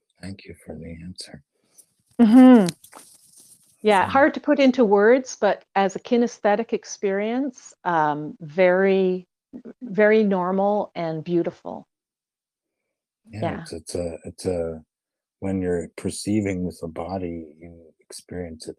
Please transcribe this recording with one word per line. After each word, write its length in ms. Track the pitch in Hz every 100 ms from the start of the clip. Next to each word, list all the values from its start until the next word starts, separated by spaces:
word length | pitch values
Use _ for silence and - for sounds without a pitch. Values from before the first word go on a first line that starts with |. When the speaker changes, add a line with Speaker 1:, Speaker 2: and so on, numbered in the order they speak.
| _ _
Speaker 1:
thank 240 | 92 98
you 100 | - -
for 100 | -
the 220 | 78 85 82
answer. 400 | 87 - - - _ _ _ _ _ _ _ -
Speaker 2:
Mm-hmm. 460 | 220 254 254 240 175 - _ - - _ _ _ _ _ _ _
Yeah, 220 | 214 190
Speaker 1:
Um, 60 | -
Speaker 2:
hard 240 | 269 302
to 60 | -
put 200 | - 285
into 240 | 269 262
words, 520 | 214 202 214 262 254 -
but 240 | 208 - _
as 220 | 196 196 196
a 40 |
kinesthetic 720 | - 240 233 - 208 208 226
experience, 1000 | 214 - - 202 196 214 247 285 - - _
um, 520 | 180 165 151 147 151 -
very, 840 | 156 160 180 185 196 190 185 185 - _ _ - - -
very 400 | 240 190 214 220
normal 680 | 208 185 175 190 202 208 -
and 300 | - 165 160
beautiful. 600 | 165 170 170 - 87 92 - _ _ _ _ _ _ _ _ _ _ _ _ _ _
Speaker 1:
Yeah, 120 | 104
Speaker 2:
Yeah. 180 | - 90
Speaker 1:
it's, 120 | 82
it's 220 | 82 -
a, 240 | 92 85 80
it's 220 | 92 - 95
a, 360 | 87 82 80 - _ _ _ _ _
when 200 | 98 95
you're 280 | 90 87 82 -
perceiving 680 | 92 - 101 107 98 90
with 140 | 90 -
the 80 | 82
body, 580 | 80 85 95 87 85 78 78
you 340 | 85 85 80 _
experience 680 | _ - - 90 85 80
it 80 | -